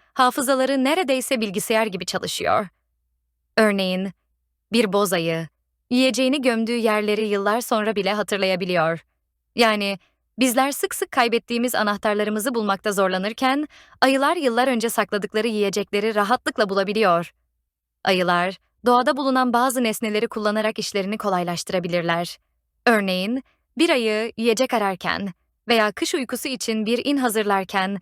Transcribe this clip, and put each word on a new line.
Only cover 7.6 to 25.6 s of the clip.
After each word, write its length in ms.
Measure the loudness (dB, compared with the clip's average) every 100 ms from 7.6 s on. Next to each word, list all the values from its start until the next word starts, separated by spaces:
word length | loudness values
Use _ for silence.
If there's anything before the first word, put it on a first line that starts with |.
sonra 360 | 0 0 0 0
bile 160 | 0
hatırlayabiliyor. 920 | 0 -2 0 0 0 0 0 0 -2 -8 _ _ _ _ 2
Yani 420 | 2 2 -2 -6 _ _ _ 0
Bizler 340 | 0 2 0
sık 220 | 0 -6
sık 180 | -4 -4
kaybettiğimiz 600 | 0 2 0 -2 -4 -2
anahtarlarımızı 800 | 0 0 0 0 0 0 -2 -2
bulmakta 380 | -2 -2 -2 -2
zorlanırken, 760 | 0 0 0 -4 -2 -2 0 -4 -10 -18 0
ayılar 360 | 2 4 2 0
yıllar 320 | 0 2 2
önce 220 | 0 -2
sakladıkları 580 | -2 -2 -2 -4 -2 -2
yiyecekleri 640 | 0 -2 -2 -4 -2 -2
rahatlıkla 540 | 0 0 0 -2 -2 0
bulabiliyor. 680 | 0 0 2 2 2 0 _ _ _ _ _ _ _
Ayılar, 540 | 0 0 2 0 0 -6 _ _ 2
doğada 300 | 4 4 0
bulunan 360 | 0 0 2
bazı 320 | 2 0 0
nesneleri 440 | -2 -2 -4 -2 -2
kullanarak 500 | -2 -2 0 -2 -4
işlerini 400 | -4 -4 -4 -4
kolaylaştırabilirler. 1200 | -2 -2 -2 -6 -4 -4 -2 -2 0 -2 -4 -10 _ _ _ _ 2
Örneğin, 560 | 2 2 -2 -2 -4 -8 _ _ 0
bir 120 | 2
ayı 420 | 4 2 -2 -4 -2
yiyecek 380 | 0 2 2
ararken 580 | 0 0 -2 -4 -4 -6 -10 _ _